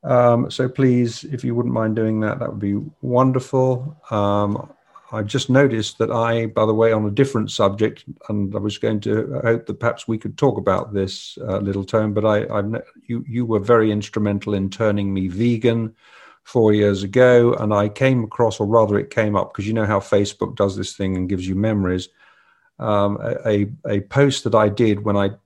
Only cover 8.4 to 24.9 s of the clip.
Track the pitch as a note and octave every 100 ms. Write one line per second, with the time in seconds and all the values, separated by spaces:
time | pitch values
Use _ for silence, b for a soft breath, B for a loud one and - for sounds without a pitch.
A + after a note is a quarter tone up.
8.4 | G2 G#2 G2+ G#2 A2+ G#2+ G#2+ G#2+ A2 C3
9.4 | A#2 A#2 - G#2+ A#2 - - A2 - -
10.4 | C#3+ F#2+ G2 F#2+ - G2+ F#2+ - - -
11.4 | A#2 G2 G2 G2 F#2+ A2+ G#2+ G#2 G#2+ G#2
12.4 | - G#2+ G#2 A2+ - - _ A#2 A#2 A#2
13.4 | A#2+ A2 G2+ A#2 A2 G#2 G#2 - G#2 G2+
14.4 | G#2+ G2+ F#2+ F#2+ A2 G#2 G2+ F#2+ F#2 F2+
15.4 | A#2 A#2 A#2+ A#2 A2+ B B B B B
16.4 | - B2 A2 G#2 G#2 G2 G2+ G#2 B2+ B2
17.4 | A#2+ - G#2+ G#2 G#2 G#2 C3+ B2+ A2 -
18.4 | A#2 A2 G2+ A2+ G#2+ G2+ - - G#2+ G2+
19.4 | - - G2+ A2+ G#2 G#2 - G2+ G2+ -
20.4 | - - G2+ G2 G2+ - F#2+ F#2 F2+ F#2+
21.4 | F#2 F#2+ A2 G#2+ F#2 F#2 F2+ b b b
22.4 | b b b _ A2+ G#2 G2+ G2+ G#2+ A#2+
23.4 | A#2 G#2 G2+ B2+ - G#2 G2+ C3+ C#3+ C3+
24.4 | A#2+ A2 G#2+ G2+ A#2